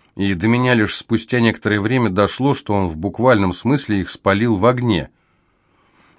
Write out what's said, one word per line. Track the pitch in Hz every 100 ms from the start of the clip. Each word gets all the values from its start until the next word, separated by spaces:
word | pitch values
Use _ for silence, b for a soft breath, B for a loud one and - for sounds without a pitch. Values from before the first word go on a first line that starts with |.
| _ -
и | 98
до | 90 107
меня | 120 127
лишь | 120 104 -
спустя | - 113 - 123
некоторое | 113 113 107 104
время | 104 127 110
дошло, | 92 101 - 139
что | 135 -
он | 101 90
в | 80
буквальном | 98 - 123 110 92
смысле | 82 120 139 - 101
их | 85
спалил | - 117 107 120 101
в | 113
огне. | 123 120 87 65 _ _ _ _ _ _ _ _ _ _